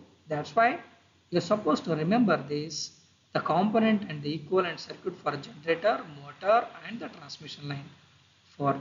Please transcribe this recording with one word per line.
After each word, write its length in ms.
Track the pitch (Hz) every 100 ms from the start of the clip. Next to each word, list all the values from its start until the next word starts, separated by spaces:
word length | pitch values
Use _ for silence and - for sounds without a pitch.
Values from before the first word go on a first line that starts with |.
| - _ -
that's 280 | 151 147 -
why 240 | 233 330 - - _ _ _
you're 100 | 175
supposed 440 | - 214 - 294
to 100 | -
remember 480 | 156 160 233 220 151 143
this, 440 | 147 156 - - - _ _ _
the 80 | 156
component 720 | - 160 208 220 220 214 196
and 120 | 147
the 120 | 143
equivalent 460 | 156 147 185 180 151
circuit 340 | - 151 196 170
for 140 | 151 143
generator, 640 | 120 147 160 165 - 247 190 143
motor, 440 | 139 - 190 226 - - 170
and 100 | 233
the 100 | 269
transmission 600 | - 143 - 156 - 143
line 220 | 139 139 - _ _ _ _ _ -
for 240 | 139 139